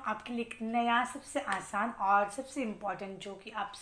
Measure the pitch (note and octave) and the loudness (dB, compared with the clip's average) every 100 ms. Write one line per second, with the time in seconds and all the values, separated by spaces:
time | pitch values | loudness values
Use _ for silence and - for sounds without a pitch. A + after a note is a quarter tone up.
0 | - G#3 - A#3+ A3+ - A3+ A#3 A#3 A#3+ | -2 -4 -2 -4 -4 -4 0 2 6 4
1 | A#3+ C#4+ - C#4 A#3+ F#3+ F#3 G3+ A3+ - | 4 -2 -4 -2 0 -2 0 0 0 2
2 | G3 G3+ G3+ C#4 C4+ C#4+ A3+ G3+ G3+ F3+ | 6 6 6 -2 -6 -4 -4 -2 -4 -4
3 | G3 F#3+ G3+ F#3+ - G#3+ G3+ - | -6 -8 -10 -10 -8 -6 -6 -6